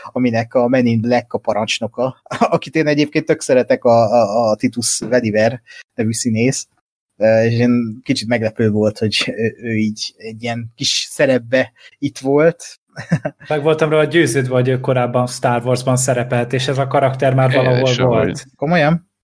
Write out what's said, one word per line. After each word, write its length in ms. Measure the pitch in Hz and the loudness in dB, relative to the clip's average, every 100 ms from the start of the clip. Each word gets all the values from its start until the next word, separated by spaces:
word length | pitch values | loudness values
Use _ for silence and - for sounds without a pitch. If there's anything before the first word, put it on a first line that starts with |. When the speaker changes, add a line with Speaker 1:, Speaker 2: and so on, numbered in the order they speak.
Speaker 1:
aminek 520 | - - 123 113 117 | -10 -2 0 0 -2
a 140 | 131 120 | 0 2
Men 180 | 131 120 | 2 2
in 140 | 117 | 0
Black 320 | 117 120 113 | 0 -2 -2
a 60 | 107 | -6
parancsnoka, 840 | - 104 107 - 110 - 127 - _ | -4 -4 -4 -6 -8 -4 -4 -6 _
<laughs> 240 | - 233 | -4 0
akit 200 | 170 - | 0 -2
én 120 | 160 151 | -2 0
egyébként 380 | 147 147 156 | 0 0 -2
tök 160 | 151 156 | -2 -2
szeretek, 440 | - 127 120 127 | 2 2 2 0
a, 260 | 123 117 113 | 4 4 4
a, 400 | 120 107 107 113 | 2 2 2 0
a 60 | 107 | 0
Titus 440 | 123 117 113 - | -2 -2 -4 -4
Welliver 600 | 110 123 113 104 110 123 - - - | -2 0 0 2 0 -2 -10 -20 -14
nevű 180 | - 113 | -4 -4
színész. 540 | 113 123 110 123 139 - _ _ _ _ _ | -2 -2 0 0 -2 -8 _ _ _ _ _
Ö, 260 | 107 113 | 2 4
és 80 | 113 117 | 2 2
én 420 | 120 120 117 110 | 2 2 -2 -8
kicsit 260 | - 127 107 | -4 -4 -2
meglepő 420 | 120 110 - 113 | -2 -2 0 0
volt, 280 | 107 107 101 | 2 0 0
hogy 340 | 110 - - - | -2 -2 -4 -4
ő, 200 | 113 - | -6 -6
ő 140 | 120 110 | -6 -2
így 380 | 107 107 - - | -2 -4 -10 -14
egy 260 | 113 110 | -16 -10
ilyen 300 | 117 117 117 | -8 -8 -10
kis 320 | - 135 - - | -8 -6 -4 -6
szerepbe 640 | - 143 127 117 127 131 _ - _ | 0 2 2 0 -2 -2 _ -20 _
itt 200 | 143 - | -8 -4
volt. 600 | 131 143 160 160 - - _ - - | 0 2 2 0 -8 -20 _ -20 -6
<laughs> 400 | 143 151 - - | -4 -4 -12 -6
Speaker 2:
Meg 140 | 156 | -2
voltam 280 | 143 156 160 | 0 2 2
róla 140 | 156 | 2
győződve, 500 | 151 160 147 139 127 | 2 2 2 2 0
hogy 140 | 127 127 | 0 2
ő 120 | 127 | 0
korábban 460 | 127 127 123 123 123 | 0 0 0 0 -2
Star 380 | - 131 120 | -2 -2 0
Warsban 320 | 120 123 131 127 | 0 -2 0 0
szerepelt, 560 | 131 120 127 123 120 | 0 0 0 -2 -2
és 160 | 120 139 | -2 -2
ez 100 | 131 | -2
a 80 | 135 | 0
karakter 480 | 143 135 131 139 | 2 0 2 0
már 160 | 131 131 | 2 2
Speaker 3:
Én 60 | 131 | 2
Speaker 2:
valahol 320 | 127 123 131 | 2 2 2
Speaker 3:
is 80 | 123 | 2
Speaker 2:
volt. 240 | 127 113 | 2 2
Speaker 3:
amúgy. 180 | 107 - - _ | 0 -4 -12 _
Speaker 1:
Komolyan? 540 | 143 175 147 170 - _ | 0 2 2 0 -4 _